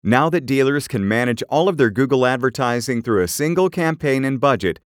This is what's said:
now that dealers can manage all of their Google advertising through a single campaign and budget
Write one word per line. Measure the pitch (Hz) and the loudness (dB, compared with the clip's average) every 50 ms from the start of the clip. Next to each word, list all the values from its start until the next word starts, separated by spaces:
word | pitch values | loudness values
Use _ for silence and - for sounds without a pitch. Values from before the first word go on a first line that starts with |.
now | - 101 117 127 151 165 | 2 2 2 2 2 2
that | 156 170 135 | 0 -2 -2
dealers | 120 135 135 131 135 143 147 - - | 0 0 2 2 2 2 -2 -4 -4
can | - 110 98 | -4 -2 0
manage | 98 107 117 123 123 117 - - | 0 0 0 0 -2 -2 -4 -4
all | - 135 151 175 202 | -2 0 2 2 2
of | 180 | 2
their | 143 135 113 | 2 2 2
Google | 95 117 135 127 139 131 127 | 2 0 0 2 2 2 2
advertising | 123 131 127 127 131 117 - 131 120 120 120 113 - 127 117 | 2 0 0 -2 -4 -2 -2 -2 -2 -2 -4 -4 -4 -4 -4
through | 113 123 110 98 | -2 0 0 0
a | 90 85 | 0 0
single | - - 147 160 170 185 185 185 | -2 -4 -2 -2 0 0 0 0
campaign | - 180 170 160 160 - - 143 135 135 135 | 0 0 -2 -2 -2 -2 -2 -2 0 0 0
and | 135 135 123 | -2 -2 0
budget | 143 139 131 101 95 90 78 - _ | 2 0 2 2 0 -2 -4 -4 _